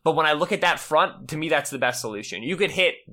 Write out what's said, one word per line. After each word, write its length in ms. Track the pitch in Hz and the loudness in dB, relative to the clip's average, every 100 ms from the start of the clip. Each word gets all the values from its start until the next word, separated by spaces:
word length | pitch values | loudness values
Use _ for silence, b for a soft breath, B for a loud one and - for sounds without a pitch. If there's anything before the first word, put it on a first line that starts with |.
but 100 | 160 151 | 0 2
when 100 | 156 | 2
I 60 | |
look 200 | 151 - | 2 0
at 80 | 190 | 0
that 180 | 175 147 | 0 0
front, 480 | - 156 180 - 127 | 2 2 2 -2 -10
to 80 | 156 | -6
me, 120 | 160 | 0
that's 220 | 151 147 | 0 0
the 80 | 135 | -2
best 220 | 123 123 | 0 0
solution. 420 | 117 107 110 90 | -6 -8 -8 -8
You 140 | 127 175 | -4 -2
could 140 | 196 | 0
hit 240 | 160 180 - - | 2 0 0 -12